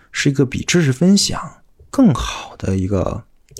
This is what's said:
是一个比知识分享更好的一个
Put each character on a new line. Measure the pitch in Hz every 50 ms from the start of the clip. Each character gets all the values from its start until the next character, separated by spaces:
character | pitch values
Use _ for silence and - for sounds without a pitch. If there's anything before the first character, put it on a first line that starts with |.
| _ _ -
是 | - - 147
一 |
个 | 135 139 139
比 | 123 - - -
知 | - - 180
识 | 160 131 123
分 | - 170 185 202
享 | 196 - - - - 160 156 - _ _ _ _ _ - _
更 | - 277 262 190 117
好 | - - - - - - - -
的 | - - 98 95
一 | 95 92
个 | 95 101 90 - - - - - _ _ _ _ _ -